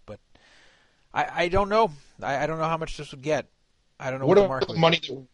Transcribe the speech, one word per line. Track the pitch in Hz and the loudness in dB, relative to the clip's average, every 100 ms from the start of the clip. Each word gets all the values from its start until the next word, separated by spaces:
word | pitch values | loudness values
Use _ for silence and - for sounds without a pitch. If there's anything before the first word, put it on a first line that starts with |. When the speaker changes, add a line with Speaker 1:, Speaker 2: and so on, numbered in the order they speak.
| - | -18
Speaker 1:
But | 104 _ _ _ _ _ _ _ _ _ | -20 _ _ _ _ _ _ _ _ _
I, | - 147 156 | -4 -4 -2
I | 175 | 0
don't | 190 202 | 0 2
know. | 214 214 147 - - | 2 0 -2 -20 -10
I, | 98 135 | -6 -4
I | 151 | -4
don't | 160 | -4
know | 160 | -4
how | 165 | -4
much | 160 - | -6 -10
this | 147 | -12
would | 143 | -10
get. | 139 143 - _ _ _ _ _ | -4 -4 -4 _ _ _ _ _
I | 135 | -8
don't | 131 | -2
know | 135 | 4
Speaker 2:
What | 196 | 6
Speaker 1:
what | |
the | 196 | 6
Speaker 2:
about | |
Speaker 1:
market | 131 - | 0 -2
Speaker 2:
the | |
Speaker 1:
would | 165 | 4
Speaker 2:
money | 165 165 | 4 4
that | - 131 135 | -2 -12 -14